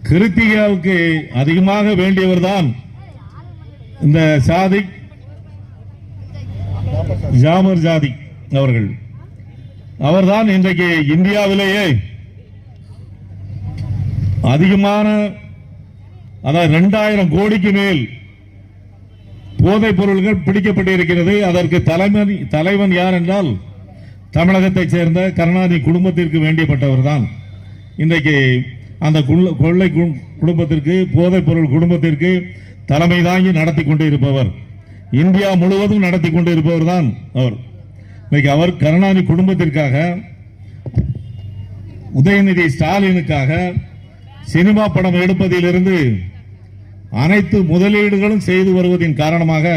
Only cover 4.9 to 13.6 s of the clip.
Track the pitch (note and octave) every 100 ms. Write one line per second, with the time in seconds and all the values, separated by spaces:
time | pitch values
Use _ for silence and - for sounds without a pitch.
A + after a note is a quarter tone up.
4.9 | - - - - - - - - - -
5.9 | - - - - - - - - - -
6.9 | - - C#3 - C3 D3 F3+ F#3+ F3+ D#3+
7.9 | E3 C#3+ A#2 - - - C#3 C3+ A#2 G2
8.9 | - - - - - - - - - -
9.9 | - C#3 F3+ F#3 G#3 A3+ F#3+ F#3 F3 F3
10.9 | E3 C#3+ D#3+ F#3 G3+ G3+ G3 G3 G3+ F#3+
11.9 | A#2 - - - - - - - - -
12.9 | - - - - - - -